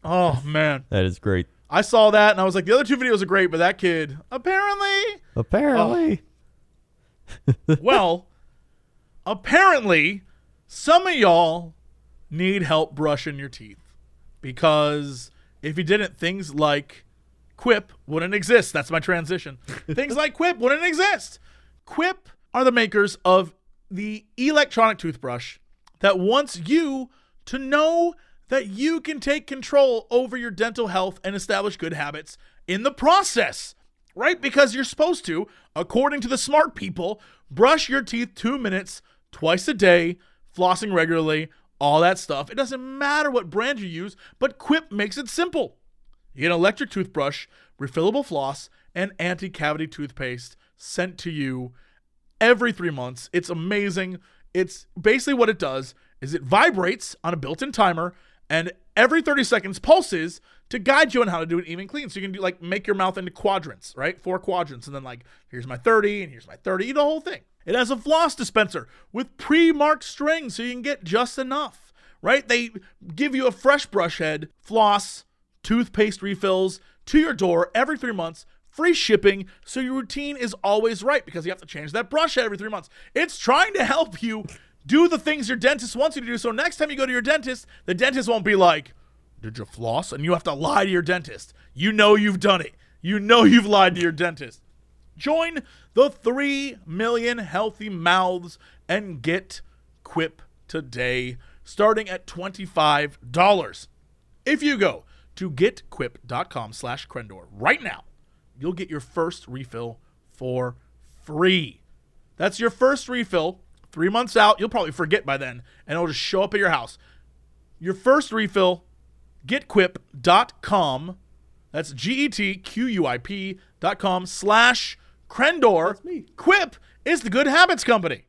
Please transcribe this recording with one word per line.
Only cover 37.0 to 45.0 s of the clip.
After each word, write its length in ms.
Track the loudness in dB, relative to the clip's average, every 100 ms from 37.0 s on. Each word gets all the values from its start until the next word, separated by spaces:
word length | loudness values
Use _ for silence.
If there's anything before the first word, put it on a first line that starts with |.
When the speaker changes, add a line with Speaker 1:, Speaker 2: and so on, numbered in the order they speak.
| -6 -8 -14 _ _
Speaker 1:
brush 380 | 2 4 4 2
your 140 | -4
teeth 340 | -4 -8 -8 -6
two 220 | -4 -4
minutes 440 | -4 -6 -8 -18 _ _ _
twice 380 | -4 0 0 0
a 40 |
day, 440 | 2 6 6 4 -6 _ _ -20
flossing 380 | -2 0 2 0
regularly, 540 | 0 2 0 0 -2 -4 _ _ _
all 220 | 2 6
that 180 | 4 2
stuff. 320 | -4 -6 -6
It 40 | -6
doesn't 420 | -6 -6 -12 -6
matter 340 | -2 0 0
what 180 | -2 -2
brand 300 | -4 -4 -4
you 80 | -8
use, 300 | -10 -12 -14 -20 _
but 200 | -4 -4
Quip 340 | 0 0 0
makes 260 | -6